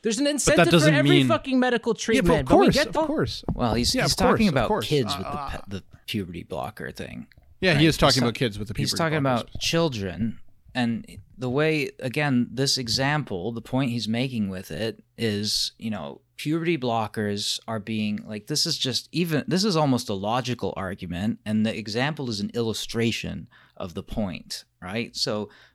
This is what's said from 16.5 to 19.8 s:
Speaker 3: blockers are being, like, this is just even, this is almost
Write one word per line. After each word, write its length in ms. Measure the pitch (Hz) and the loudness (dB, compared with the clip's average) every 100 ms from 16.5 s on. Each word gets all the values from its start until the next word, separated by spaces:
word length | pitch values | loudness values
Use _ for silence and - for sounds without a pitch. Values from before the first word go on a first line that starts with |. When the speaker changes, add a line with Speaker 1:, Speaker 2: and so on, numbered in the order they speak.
| 165 165 160 | -2 0 -2
Speaker 3:
blockers 840 | 123 113 104 - 104 101 101 - - | 0 0 -2 -2 -2 -2 -4 -6 -6
are 100 | 110 | -8
being, 460 | 98 110 107 104 - | -4 -2 -2 -4 -6
like, 200 | 104 - | -12 -6
this 180 | 147 | -4
is 140 | 165 151 | -2 -2
just 280 | - - - | -2 -4 -4
even, 320 | - 175 151 - | -4 0 -2 0
this 180 | 180 | 0
is 120 | 214 | 2
almost 320 | 160 | 2